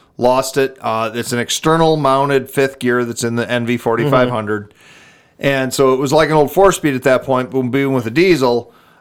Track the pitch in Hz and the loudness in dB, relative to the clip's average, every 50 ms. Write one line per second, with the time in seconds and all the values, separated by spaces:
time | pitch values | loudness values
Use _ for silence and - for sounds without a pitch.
0 | _ _ _ - 117 123 127 131 131 - - 143 135 131 131 - - 117 110 110 | _ _ _ 0 2 2 2 2 0 -2 -2 -2 -2 -2 -4 -6 -6 -4 -4 -4
1 | 113 113 110 117 117 - 120 120 117 - - - - 156 160 165 165 160 160 151 | -4 -4 -4 -6 -6 -4 -4 -4 -4 -4 -6 -2 0 0 2 2 2 2 2 2
2 | 147 135 135 135 139 143 143 135 120 - - 147 135 135 135 - - 123 123 123 | 2 2 2 2 2 2 0 0 -2 -2 -2 0 0 0 -2 -4 -2 0 0 0
3 | 123 117 117 - 123 117 117 117 117 - 123 123 117 117 123 117 - 120 113 117 | -2 -4 -4 -4 -4 -4 -2 -2 -2 -2 -2 -4 -2 -2 -4 -2 -2 -2 -2 0
4 | 117 147 135 127 127 123 123 113 107 104 107 107 104 104 _ _ _ - - - | 0 0 2 2 2 0 -2 -4 -4 -4 -6 -6 -6 -10 _ _ _ -20 -20 -20
5 | - - _ _ _ _ _ _ - 143 139 135 131 127 123 - 139 131 131 127 | -20 -20 _ _ _ _ _ _ -2 -2 0 0 -2 -4 0 2 2 2 2 2
6 | 147 135 143 151 160 143 156 156 147 - - 180 196 196 170 - - 156 135 127 | 0 0 2 2 2 2 2 2 2 2 2 4 4 4 4 2 0 -2 -2 0
7 | 117 139 131 123 - 135 131 127 127 107 127 131 131 123 117 139 139 135 135 131 | 2 2 2 2 0 0 -2 -2 -2 -2 -4 -4 -2 -2 0 0 0 0 0 -2
8 | 113 113 113 147 175 190 175 143 135 123 120 120 113 - _ _ _ _ _ _ | -2 -2 0 2 2 4 4 2 2 2 0 0 -2 -6 _ _ _ _ _ _